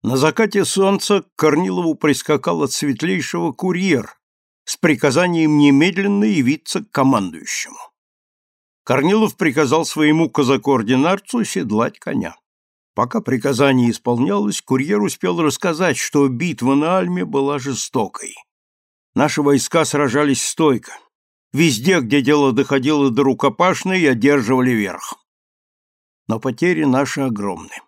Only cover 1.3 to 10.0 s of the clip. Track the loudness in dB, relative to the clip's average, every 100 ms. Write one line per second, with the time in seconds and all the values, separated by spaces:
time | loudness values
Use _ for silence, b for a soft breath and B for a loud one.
1.3 | 0 2 2 0 -2 -2 0 0 0 -2
2.3 | -2 -2 -4 -4 -4 -4 -4 -4 -4 -4
3.3 | -4 -6 -4 -4 -2 0 0 -2 -16 _
4.3 | _ _ _ -14 -2 0 2 2 2 0
5.3 | 2 2 6 6 6 4 0 -2 0 2
6.3 | 2 0 -2 -4 -8 -6 0 2 2 -2
7.3 | -10 -10 -10 -10 -14 -20 _ _ _ _
8.3 | _ _ _ _ _ -2 0 2 2 0
9.3 | 0 0 2 2 0 0 2